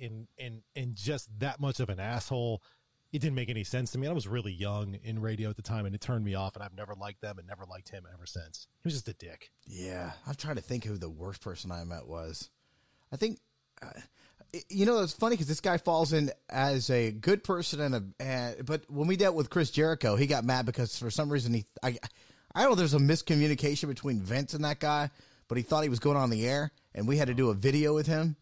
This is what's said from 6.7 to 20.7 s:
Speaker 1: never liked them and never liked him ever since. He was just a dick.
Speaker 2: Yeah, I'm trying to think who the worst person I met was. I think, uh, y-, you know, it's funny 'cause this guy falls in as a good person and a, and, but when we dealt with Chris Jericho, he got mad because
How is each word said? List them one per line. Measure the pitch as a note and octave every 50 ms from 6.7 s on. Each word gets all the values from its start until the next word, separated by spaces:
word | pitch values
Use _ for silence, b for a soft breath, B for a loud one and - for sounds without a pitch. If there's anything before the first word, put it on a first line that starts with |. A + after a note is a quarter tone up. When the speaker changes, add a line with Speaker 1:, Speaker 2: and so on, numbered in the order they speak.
| F2+
Speaker 1:
never | F#2+ G#2 - -
liked | F#2 G2+ G#2 G2+ -
them | - G#2 G2+ F#2
and | F2
never | F2 G2+ F2+ G2
liked | F2+ F#2 F#2 F#2 -
him | - G2 F2+ E2+
ever | F2+ E2+ E2+
since. | - - F#2 E2 D#2 - - - - _ _
He | - E3+
was | D3+
just | C3+ - -
a |
dick. | - - E2+ F2 E2 - - - _ _ _ -
Speaker 2:
Yeah, | G2+ F2+ F#2 F#2 F#2 F#2 F2 E2+ - - -
I'm | C3+ C#3
trying | - - D3+ D3
to | A2+
think | - - B2+ A#2+ -
who | A2 G#2 F#2+
the | F2 E2
worst | D#2 D2+ E2+ G2 G2 -
person | - G#2+ F2+ - - F#2
I | F2 E2+ E2+
met | F2 F2 D#2+ A#1 B1+
was. | E2 E2 D#2+ D#2+ D#2+ - - - _ _ _ _ _ _ _ _ _ _ _ _
I | C3+
think, | C3+ G#3+ A3+ G#3 - _ _ _ _ _ _ _ -
uh, | - - - - b b b b b b b b - _
y-, | - E3+ - -
you | F#3+ G3 G3+
know, | A3+ A#3+ A3
it's | G3 E3
funny | - - A3+ A3+ A#3+
'cause | F3+ D#3+
this | C3+ D#3 -
guy | - G3 F3 E3
falls | - F3 E3 D#3+ E3 C#3
in | D#3 D#3 D3 C3+ - - _ -
as | - B2+ C3+ C#3 C#3 C3 A#2 -
a | C3 A#2+ A#2 A2+
good | G#2+ A2 G#2+ F3 G3+ G3+ -
person | - F#3+ F3 E3 - - C#3+
and | D3 C#3+ B2+
a, | A2+ G2 F#2+ - -
and, | C3+ C3+ C3 B2+ B2 A#2+ A#2 - C3
but | B2 D#3 D#3 - -
when | C#3+ C#3+ D3+
we | E3+ F#3+
dealt | F3+ G3 F#3+ F3
with | D#3 C#3+ -
Chris | - F3 D#3+ -
Jericho, | - C#3+ D3+ D#3+ D#3+ - - A2+ G2+
he | G#2+ C#3+
got | C#3 D3 B2+ A2+
mad | B2 B2+ B2+ B2
because | A#2